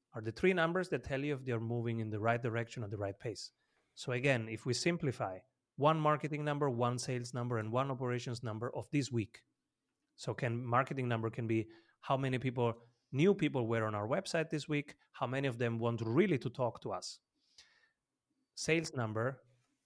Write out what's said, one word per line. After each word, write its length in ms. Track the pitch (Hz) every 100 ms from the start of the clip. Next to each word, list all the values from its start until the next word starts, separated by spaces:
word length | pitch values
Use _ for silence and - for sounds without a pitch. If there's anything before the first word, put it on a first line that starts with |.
| _
Are 100 | 117
the 100 | 110
three 200 | - 185
numbers 360 | 180 165 180 175
that 120 | 139
tell 220 | - 135
you 100 | 147
if 100 | 135
they're 140 | 131 117
moving 400 | 113 120 117 113
in 120 | 110
the 100 | 104
right 200 | 113 120
direction 440 | 123 117 117 127
or 40 | 101
the 80 | 101
right 220 | 101 98
pace. 320 | 120 98 - _ _ _ _
So 180 | - -
again, 360 | 123 143 123 113
if 160 | 110
we 100 | 135
simplify, 680 | 120 170 170 143 - 101 92 - _ _ -
one 220 | 147 160
marketing 460 | 151 147 147 147
number, 260 | 147 143 143
one 280 | 120 120 123
sales 360 | - 123 123
number, 240 | 123 123 117
and 140 | 107
one 180 | 123 139
operations 520 | 127 123 123 123 117
number 320 | 120 107 120
of 140 | - -
this 200 | 147 123
week. 320 | 120 101 - _ _ _ _ _ _ _ -
So 180 | -
can, 300 | 107 123 117
marketing 440 | 123 120 135 135 120
number 220 | 113 110
can 160 | 127 113
be 220 | 113 107 - _ _
how 140 | - 135
many 220 | 135 127
people, 360 | 131 123 120 113 - _ _
new 220 | 131 185
people 320 | 196 147 135 110
were 180 | 113 110
on 80 |
our 120 | 104 107
website 440 | 170 - 165 156
this 180 | 151 -
week, 280 | 147 - - _
how 140 | - 123
many 220 | 131 139
of 100 | 117
them 200 | 120 117
want 240 | 117 113
really 360 | 113 131 202 135
to 120 | 117
talk 300 | - 120 -
to 100 | 117
us. 280 | 92 - - _ _ _ - - _ _ _ _ _ _ _ _
Sales 400 | - - 165 156
number 480 | 131 110 107 123 135 _ _ _ _